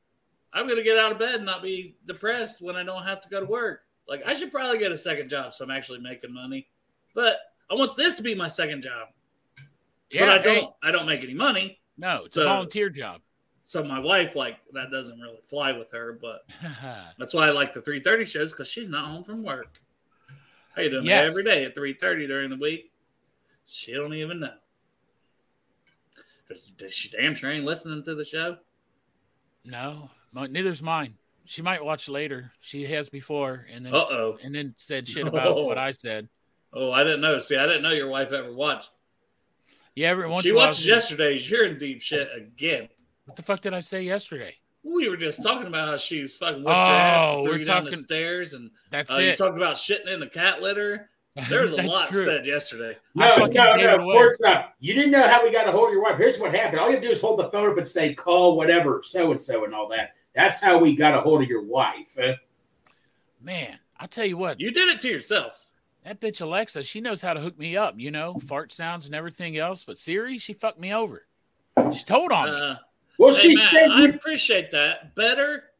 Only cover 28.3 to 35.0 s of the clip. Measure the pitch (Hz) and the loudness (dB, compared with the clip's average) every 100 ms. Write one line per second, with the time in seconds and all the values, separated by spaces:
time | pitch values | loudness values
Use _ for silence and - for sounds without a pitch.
28.3 | 160 170 170 _ _ _ _ _ _ _ | -8 -8 -8 _ _ _ _ _ _ _
29.3 | _ _ _ 123 120 135 151 147 _ _ | _ _ _ -18 -12 -12 -12 -20 _ _
30.3 | 127 135 147 185 160 160 160 139 110 _ | -14 -10 -4 -4 -6 -4 -4 -4 -12 _
31.3 | _ _ - 170 185 147 156 - 139 151 | _ _ -10 -6 -6 -4 -6 -6 -8 -6
32.3 | 131 123 _ - 143 139 151 147 139 135 | -10 -14 _ -16 -12 -6 -6 -6 -14 -8
33.3 | 147 135 131 123 120 127 135 160 127 110 | -6 -6 -8 -14 -18 -2 0 0 -2 -4
34.3 | 110 131 147 143 - - 139 | -6 -10 -10 -10 -12 -10 -8